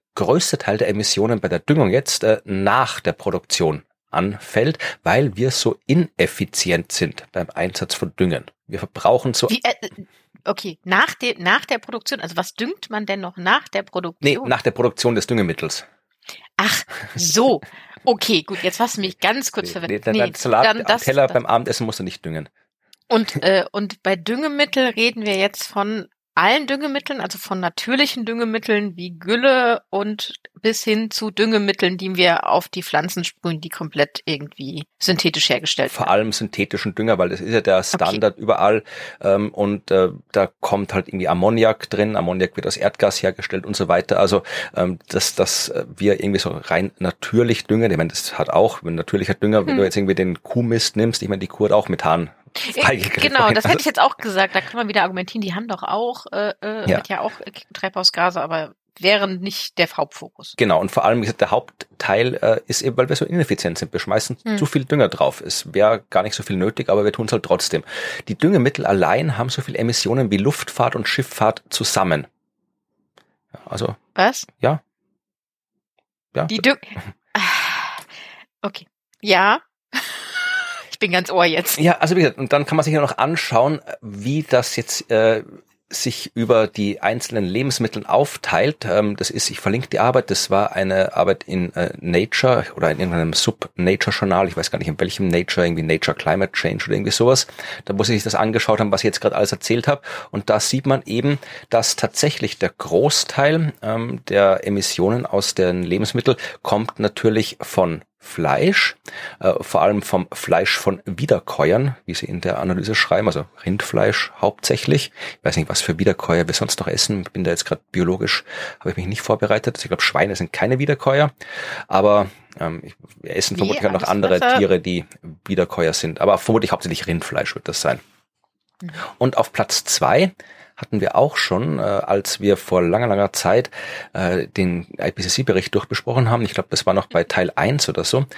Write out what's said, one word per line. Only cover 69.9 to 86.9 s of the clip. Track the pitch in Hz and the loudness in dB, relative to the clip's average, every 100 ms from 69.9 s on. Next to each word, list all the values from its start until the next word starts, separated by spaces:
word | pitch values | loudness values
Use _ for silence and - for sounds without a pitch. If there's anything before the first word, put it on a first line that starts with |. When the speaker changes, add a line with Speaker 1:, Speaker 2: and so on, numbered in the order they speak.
| 113 - 123 120 | 0 0 0 2
Speaker 1:
wie | 98 | 2
Luftfahrt | 107 147 - - 120 - | 2 0 -4 0 0 0
und | 107 | -4
Schifffahrt | - 131 - 110 - - | -2 -4 0 0 0 -4
zusammen. | - 107 - 92 78 67 _ _ _ _ _ _ _ _ _ _ _ _ | -4 0 0 2 0 -2 _ _ _ _ _ _ _ _ _ _ _ _
Ja, | - - | -20 -10
also | - - - _ | -6 -4 -6 _
Speaker 2:
Was? | - 196 262 - - | 0 2 0 -10 -2
Speaker 1:
Ja. | 123 151 _ _ _ _ _ _ _ _ _ _ _ _ _ _ _ 127 | 0 0 _ _ _ _ _ _ _ _ _ _ _ _ _ _ _ -4
Ja. | 160 | -4
Speaker 2:
Die | 220 | 0
Dü-, | 208 285 - - 98 - _ | 2 0 -4 -16 -16 -18 _
ah, | - - - - - - - - - - - - _ | -4 -2 -2 -2 -4 -6 -10 -16 -20 -20 -20 -20 _
okay. | 202 196 - _ _ _ | -10 -10 -20 _ _ _
Ja. | 208 185 196 240 _ _ _ | 2 4 6 2 _ _ _
<laughs> | 262 - - - 719 719 740 719 698 - | -8 -8 -10 -10 -6 -4 -4 -6 -10 -12
Ich | - | -4
bin | 208 | 0
ganz | 175 185 | 0 0
Ohr | 180 175 | 2 2
jetzt. | 156 - - | 2 -2 2
Speaker 1:
Ja, | 160 175 | 4 4
also | 160 180 | 4 4
wie | |
gesagt, | 151 - | 4 2
und | 131 | 0
dann | 143 143 | 0 2
kann | 160 | 2
man | |
sich | 151 | 2
ja | 151 | 2
noch | 139 - | 2 0
anschauen, | 135 165 - 117 131 151 - - | -2 0 0 2 4 0 -6 -14
wie | 110 101 107 147 | -12 -8 -4 -2
das | 151 127 120 - | 2 2 2 -4
jetzt, | 113 - - | -6 -6 0
äh, | 110 113 110 - - _ _ - | 4 4 2 -2 -18 _ _ -12
sich | - 131 - - - | -6 -4 -6 -8 -4
über | 113 117 107 | 4 4 4
die | - 101 | 0 -4